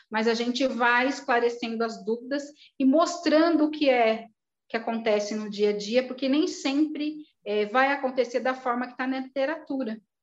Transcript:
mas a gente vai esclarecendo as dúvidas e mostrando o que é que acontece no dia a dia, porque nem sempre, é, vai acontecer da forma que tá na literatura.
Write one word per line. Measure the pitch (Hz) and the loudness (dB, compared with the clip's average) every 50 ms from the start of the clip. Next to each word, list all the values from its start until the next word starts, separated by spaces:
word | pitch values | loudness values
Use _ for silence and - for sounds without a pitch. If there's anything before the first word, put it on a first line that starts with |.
| - - | -12 -6
mas | 220 220 220 | -2 0 2
a | 233 226 | 2 2
gente | 226 233 247 240 - 277 | 0 0 -2 -2 0 0
vai | 254 233 226 247 240 240 240 254 | 0 0 2 2 2 4 4 2
esclarecendo | 277 269 - - - 247 240 240 233 233 - 247 226 226 226 233 | 0 -2 -4 -2 0 2 2 2 2 0 -2 -6 -6 -4 -2 -4
as | 226 214 190 190 | -4 -4 -6 -4
dúvidas | 214 226 240 254 254 277 294 285 - - - - - _ | -4 -4 -4 -4 -6 -6 -6 -6 -8 -16 -20 -20 -12 _
e | - 269 | 0 2
mostrando | 262 269 320 339 - - - - 311 285 311 330 339 311 294 302 | 4 6 4 4 2 0 -2 0 4 4 6 6 6 4 4 2
o | 302 | 2
que | - - 294 | 0 0 2
é | 269 254 240 233 220 220 214 - - _ _ _ _ _ _ _ | 4 4 4 4 2 2 0 -4 -14 _ _ _ _ _ _ _
que | _ - | _ -6
acontece | 226 226 240 226 226 226 226 208 208 208 - 226 | -6 -4 -4 -4 -2 0 2 2 2 0 -2 -4
no | 214 214 208 | -6 -6 -6
dia | 202 202 208 208 | -2 0 2 2
a | 202 | 2
dia, | 202 196 202 233 247 254 | 0 -2 0 0 0 0
porque | 254 - - 277 | 0 -4 -4 0
nem | 262 269 302 359 | 0 2 2 2
sempre, | 359 - - - 285 269 285 311 294 302 285 294 302 311 - - _ _ _ - | 0 -2 -4 -4 -2 0 2 0 0 -2 -4 -6 -6 -8 -10 -14 _ _ _ -6
é, | 208 208 208 208 | -2 0 0 0
vai | 208 233 262 269 277 277 | 0 2 2 2 2 2
acontecer | 277 277 254 254 262 240 233 - 240 | 0 -4 -2 0 0 0 0 -2 -2
da | 226 285 262 | -2 -2 -4
forma | - - - 240 247 247 | -2 -2 -4 -2 -2 -4
que | 247 - | -8 -8
tá | - 254 | -6 -4
na | 262 262 262 | -4 -4 -6
literatura. | 262 - - 285 262 277 320 311 311 - 285 262 254 220 220 208 _ _ _ _ | -6 -6 -4 -4 -2 -2 -4 -6 -8 -8 -6 -6 -6 -6 -8 -10 _ _ _ _